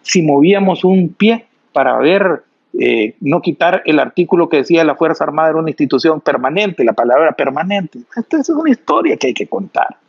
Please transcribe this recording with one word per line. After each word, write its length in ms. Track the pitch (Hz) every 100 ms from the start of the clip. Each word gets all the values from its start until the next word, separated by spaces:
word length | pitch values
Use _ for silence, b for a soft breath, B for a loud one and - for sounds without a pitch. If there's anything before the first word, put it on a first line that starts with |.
si 220 | - 185
movíamos 600 | 156 139 165 196 196 170
un 260 | 180 190 170
pie 340 | - 208 233 - _ _
para 240 | 147 127 120
ver, 460 | 139 196 190 151 _ _ _ -
eh, 360 | 120 117 107 -
no 220 | 139 165
quitar 400 | - 147 175 185
el 140 | - 151
artículo 500 | 123 - 175 170 170
que 100 | 156
decía 260 | 127 170
la 100 | 160
Fuerza 300 | 139 160 160
Armada 260 | 151 151 160
era 80 | 160
una 100 | 160
institución 540 | - 143 131 160 156
permanente, 600 | - 135 127 165 208 170
la 120 | 113
palabra 380 | - 120 131 160
permanente. 680 | 127 135 139 175 202 175 247 - -
Esta 220 | - 320
es 100 | 269
una 220 | 302 320
historia 480 | 247 - - 160 -
que 80 | 131
hay 80 |
que 140 | 117 -
contar. 500 | - 85 - - -